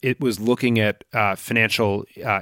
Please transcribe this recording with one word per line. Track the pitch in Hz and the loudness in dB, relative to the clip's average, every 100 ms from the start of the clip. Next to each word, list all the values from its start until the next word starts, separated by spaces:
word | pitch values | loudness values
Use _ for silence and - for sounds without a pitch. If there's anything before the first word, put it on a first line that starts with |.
it | 131 - | -4 -2
was | 127 101 | -2 0
looking | 113 123 127 113 | 0 0 2 2
at, | 104 - - | 2 -2 -6
uh, | 117 104 95 | -2 0 -2
financial, | - 117 110 - 107 101 - - | -2 0 2 2 0 0 -4 -8
uh, | 120 98 | -4 -4